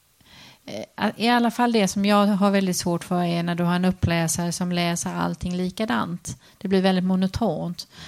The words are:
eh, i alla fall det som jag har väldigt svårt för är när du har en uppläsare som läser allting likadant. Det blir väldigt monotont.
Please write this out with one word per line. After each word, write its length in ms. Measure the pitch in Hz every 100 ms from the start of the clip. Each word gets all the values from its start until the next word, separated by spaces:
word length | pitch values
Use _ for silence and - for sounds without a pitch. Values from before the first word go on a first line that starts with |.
| _ _ _ - - - -
eh, 440 | 104 - - 208 208
i 120 | 226
alla 220 | 240 233
fall 200 | 226 240
det 160 | 226 190
som 180 | 202 202
jag 200 | 202 202
har 240 | 202 202
väldigt 260 | 196 190 175
svårt 260 | 180 170
för 200 | - 175
är 200 | 175 170
när 120 | 170 170
du 80 |
har 120 | 175 180
en 100 | 185
uppläsare 680 | 180 - 170 165 - 175
som 200 | 165 180
läser 420 | 175 175 170 185
allting 440 | 175 175 170 185 180
likadant. 800 | 185 - 220 233 185 175 - - _ -
Det 100 | 196
blir 140 | 190
väldigt 240 | 190 185 185
monotont. 840 | 185 190 - 233 170 170 170 - -